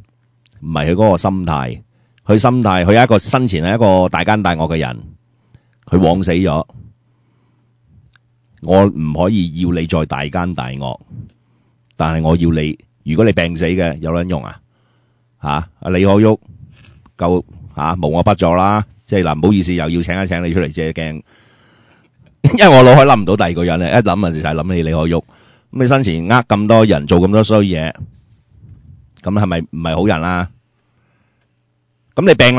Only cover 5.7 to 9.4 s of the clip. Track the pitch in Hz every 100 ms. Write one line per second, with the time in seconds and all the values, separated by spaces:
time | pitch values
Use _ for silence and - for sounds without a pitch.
5.7 | _ - 90 82 92 90 87 90 78 -
6.7 | - - _ _ _ _ _ _ _ _
7.7 | _ _ _ _ _ _ _ _ _ 80
8.7 | 95 101 73 78 76 92 110